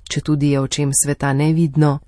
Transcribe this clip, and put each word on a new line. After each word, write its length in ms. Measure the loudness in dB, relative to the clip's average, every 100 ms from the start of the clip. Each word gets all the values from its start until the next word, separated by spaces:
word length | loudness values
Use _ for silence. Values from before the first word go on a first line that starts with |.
| -8
četudi 400 | -6 -2 0 0
je 100 | 0
očem 320 | -2 -2 -2 0
sveta 300 | -2 -2 -2
nevidno, 640 | 0 2 2 0 2 2 0